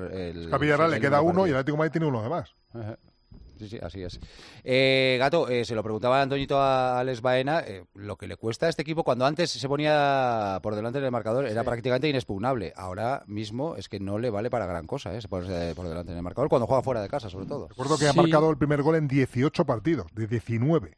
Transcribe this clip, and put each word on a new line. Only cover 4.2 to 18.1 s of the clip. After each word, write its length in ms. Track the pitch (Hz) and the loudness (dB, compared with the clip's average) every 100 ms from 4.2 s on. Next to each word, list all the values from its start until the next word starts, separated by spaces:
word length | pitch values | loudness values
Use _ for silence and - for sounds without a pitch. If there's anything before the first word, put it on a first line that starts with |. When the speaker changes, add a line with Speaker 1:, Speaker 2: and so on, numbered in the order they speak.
| - - - - - | -16 -20 -20 -12 0
Speaker 1:
Eh, 500 | 127 135 131 131 127 | 4 6 4 4 4
Gato, 300 | 135 165 123 | 4 2 2
eh, 160 | 123 | 0
se 120 | 110 117 | 0 -2
lo 60 | |
preguntaba 400 | 104 110 123 131 | -2 0 2 4
Antoñito 360 | 139 139 139 139 | 4 0 0 2
a 400 | 135 131 127 123 | 4 4 2 0
Alex 220 | 127 123 | -2 -2
Baena, 400 | 123 127 131 160 | 2 2 2 -2
eh, 240 | 135 95 90 | -2 -10 -14
lo 240 | - 101 101 | -14 -10 -10
que 100 | 101 | -10
le 80 | 87 | -8
cuesta 300 | 113 113 165 | -6 -2 0
a 40 | |
este 120 | 160 | 0
equipo 240 | 147 160 160 | -2 -2 0
cuando 200 | 120 127 | 2 2
antes 240 | 156 170 | 2 -2
se 180 | 120 127 | -2 -4
ponía 920 | 143 151 151 143 139 127 117 101 95 | 0 2 4 4 4 2 2 0 -2
por 140 | 107 107 | -4 -4
delante 240 | 113 127 | -4 -4
en 60 | 135 | -2
el 60 | |
marcador 340 | 123 107 120 139 | -2 0 0 0
era 140 | 107 | -2
Speaker 3:
Sí. 40 | 120 | -2
Speaker 1:
prácticamente 440 | 117 113 127 151 | -2 0 0 2
inexpugnable. 640 | 135 120 101 117 135 87 - | 0 -2 -4 -2 -2 -4 -8
Ahora 480 | 92 92 113 135 - | -8 -4 -2 -4 -6
mismo 500 | 104 107 113 151 120 | -8 -6 -6 -6 -6
es 100 | 98 | -10
que 140 | 101 | -8
no 180 | 98 101 | -4 -2
le 100 | 123 | -2
vale 200 | 101 120 | -2 -2
para 160 | 120 92 | -2 -2
gran 200 | 87 80 | -4 -6
cosa, 300 | 139 - 98 | -8 -8 -10
eh, 60 | |
se 80 | 104 | -8
pone 440 | 92 90 87 85 | -6 -4 -4 -4
por 140 | 82 90 | -6 -8
delante 240 | 82 85 | -8 -8
en 60 | 85 | -8
el 60 | |
marcador, 260 | 87 95 147 | -8 -4 0
cuando 180 | 147 113 | 2 2
juega 140 | 131 | 0
fuera 180 | 120 127 | 0 -2
de 60 | 98 | -4
casa, 220 | 143 117 | -6 -8
sobre 160 | 90 95 | -10 -10
todo. 240 | 143 87 | -10 -12
Speaker 2:
Recuerdo 280 | - 127 151 | -6 0 2
que 100 | |
ha 40 | 147 | 4